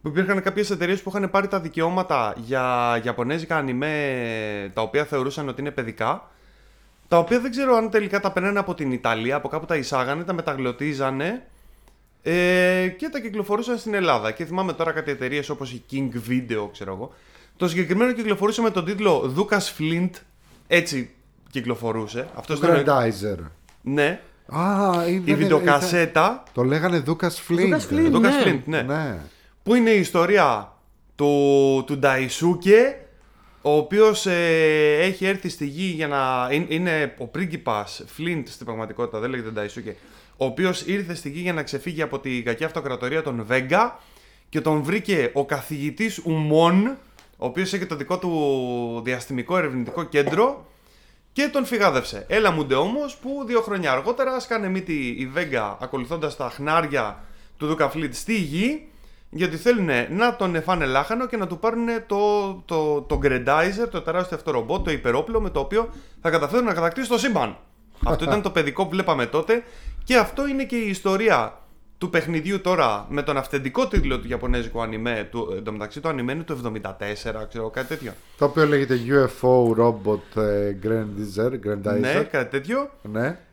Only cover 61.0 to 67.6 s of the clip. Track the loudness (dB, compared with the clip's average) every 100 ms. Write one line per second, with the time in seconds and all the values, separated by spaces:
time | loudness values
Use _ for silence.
61 | 2 -2 -2 -4 -4 -2 -2 0 -2 -4
62 | -2 0 2 2 0 -8 -4 0 2 0
63 | 0 0 2 2 2 2 2 0 -4 -4
64 | -2 -2 -2 -6 -2 -2 -2 -2 -2 -2
65 | 0 0 0 -2 -2 -4 0 0 -2 -10
66 | -20 -4 0 2 2 2 2 2 0 -2
67 | -2 0 2 0 -2 -6